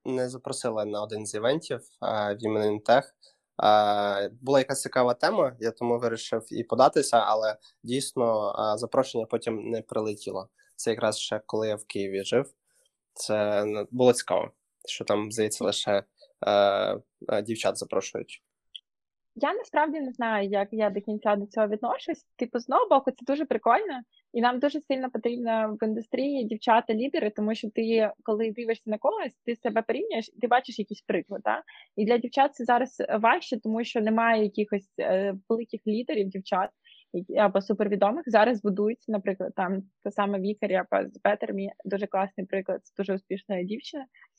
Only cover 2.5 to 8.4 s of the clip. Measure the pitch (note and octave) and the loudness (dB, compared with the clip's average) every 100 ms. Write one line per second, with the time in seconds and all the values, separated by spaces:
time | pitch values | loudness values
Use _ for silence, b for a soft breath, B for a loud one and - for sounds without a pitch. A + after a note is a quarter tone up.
2.5 | G#2+ G#2+ G#2 - B2+ - _ b b _ | 0 0 0 4 4 4 _ b b _
3.5 | - G#2+ G#2+ G#2 G#2 G2+ G2 G2+ B2 B2+ | 2 4 6 4 2 0 0 -4 -6 2
4.5 | C#3 B2+ C3+ C#3 C#3 B2 B2 D#3+ G#3+ C3+ | 2 2 -4 -2 2 2 2 0 2 0
5.5 | A#2+ A2+ - A#2+ A#2+ A#2+ A2+ - A2+ - | 0 -6 -4 -2 0 0 -4 -4 -6 -4
6.5 | G#2 A#2 A2+ C#3+ D3+ C#3 A#2 G#2 A2 A2 | -8 -2 6 6 6 4 2 4 2 0
7.5 | B2+ b b A#2 B2+ - C3 A#2 A2 | -2 b b -4 -4 -4 0 2 2